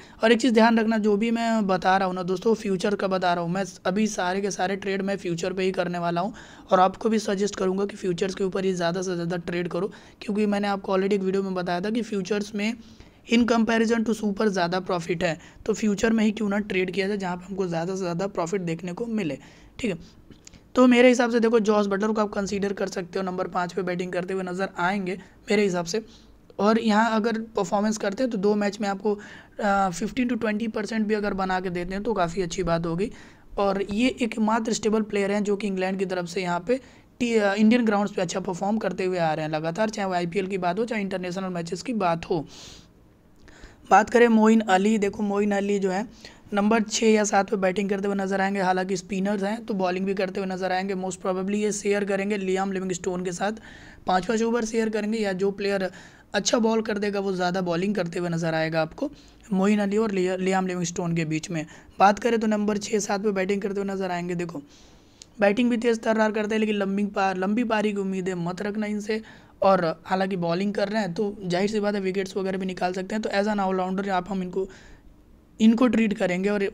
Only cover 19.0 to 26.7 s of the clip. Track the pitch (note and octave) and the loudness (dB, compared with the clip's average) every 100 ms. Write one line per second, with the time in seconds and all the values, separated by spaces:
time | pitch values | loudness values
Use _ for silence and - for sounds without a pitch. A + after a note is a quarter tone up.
19 | A#3 A3 F3 C3+ - - - - A#3 - | -6 -4 -4 -6 -12 -20 -20 -6 -4 -4
20 | - - - - - - - - B3+ A#3+ | -10 -20 -20 -20 -20 -20 -2 4 6 8
21 | B3+ B3 A#3+ A#3+ A3+ A#3 G#3 G#3 G3+ G3 | 8 6 4 2 4 4 4 2 2 0
22 | G#3+ A3 G#3 G#3+ G3 G3+ G3+ G3 F#3+ F#3+ | 0 0 0 -2 -4 -2 -2 -2 -4 -6
23 | E3+ F#3+ F#3+ F3+ F3+ F3+ F3+ F3+ F#3 F3 | -6 -6 -4 -4 -4 -4 -4 -4 -4 -4
24 | F3+ F3+ F3+ F#3+ F#3 F3+ F#3+ - F3 G3+ | -4 -4 -4 -4 -4 -4 -4 -2 -2 0
25 | F3+ F#3 - - - G#3 G3+ F3+ E3+ G#3+ | -4 -6 -10 -18 0 2 4 0 -2 -4
26 | A3 - - - - - G3+ | -6 -14 -20 -20 -16 0 4